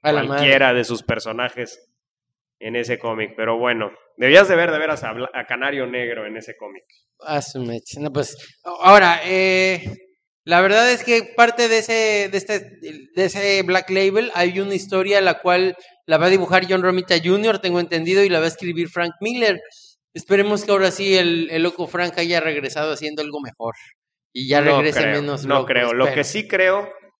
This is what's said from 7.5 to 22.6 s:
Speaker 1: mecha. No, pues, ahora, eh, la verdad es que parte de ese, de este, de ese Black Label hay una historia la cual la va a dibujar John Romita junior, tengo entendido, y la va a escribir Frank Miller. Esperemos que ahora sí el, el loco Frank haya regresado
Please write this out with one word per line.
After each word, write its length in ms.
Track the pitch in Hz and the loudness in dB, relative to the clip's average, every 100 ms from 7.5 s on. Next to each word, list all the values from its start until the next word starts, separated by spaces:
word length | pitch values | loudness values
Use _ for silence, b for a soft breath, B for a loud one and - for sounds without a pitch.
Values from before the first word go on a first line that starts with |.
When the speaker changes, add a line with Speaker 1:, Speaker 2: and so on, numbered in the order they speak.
| 131 | -10
Speaker 1:
mecha. 400 | 120 117 - - | -8 -10 -12 -10
No, 120 | 147 | -6
pues, 240 | 139 139 - B _ | -4 -6 -10 B _
ahora, 580 | - 175 180 202 180 170 170 | -14 2 8 8 6 2 -2
eh, 580 | 185 190 185 185 180 190 - _ _ _ _ | 0 0 2 0 -2 -8 -14 _ _ _ _
la 180 | - 170 | 2 4
verdad 300 | 190 214 240 | 4 4 4
es 120 | 240 | 2
que 200 | - 233 202 - | 0 0 0 2
parte 320 | 233 233 233 | 2 4 0
de 100 | 226 | 0
ese, 500 | 220 226 220 208 196 | 0 0 2 0 -2
de 60 | 196 | -4
este, 220 | 196 202 - - 156 156 135 - | -4 -6 -8 -18 -16 -16 -10 -2
de 100 | 185 | -2
ese 360 | 196 202 196 | 0 0 0
Black 260 | 180 185 185 | 2 -2 0
Label 420 | 190 196 202 240 | 0 2 0 -2
hay 260 | 175 180 185 | -2 -2 -2
una 160 | 196 196 | -4 -6
historia 460 | 196 190 190 202 | -2 -2 2 2
la 180 | 190 160 | 2 0
cual 360 | 180 180 185 180 B B - | 0 2 2 -2 B B 0
la 100 | 160 | 2
va 80 | 175 | 4
a 40 | |
dibujar 340 | 190 170 185 180 | 2 2 0 2
John 120 | 185 | 0
Romita 320 | 185 185 180 170 | 2 0 0 -2
junior, 360 | 165 196 220 202 | 2 0 0 -2
tengo 200 | 185 175 | -2 -2
entendido, 440 | 170 170 165 190 | -2 -4 0 2
y 60 | 202 | 2
la 100 | 170 | 2
va 60 | 165 | -2
a 40 | |
escribir 400 | 160 175 165 170 | -4 -8 -6 -6
Frank 240 | 175 170 170 | -4 -6 -4
Miller. 380 | 208 247 220 180 - b b _ _ | -8 -2 -2 -2 -8 b b _ _
Esperemos 520 | 165 - 196 202 208 208 | -18 0 2 2 0 0
que 60 | |
ahora 200 | 202 190 | 2 2
sí 240 | 196 196 185 | 0 0 2
el, 320 | 175 170 160 | 2 0 -2
el 120 | 160 | -2
loco 240 | 170 170 170 | -2 -2 -8
Frank 300 | 175 175 175 | -4 -4 -4
haya 240 | 170 170 | -2 0
regresado 500 | 160 147 | 0 -4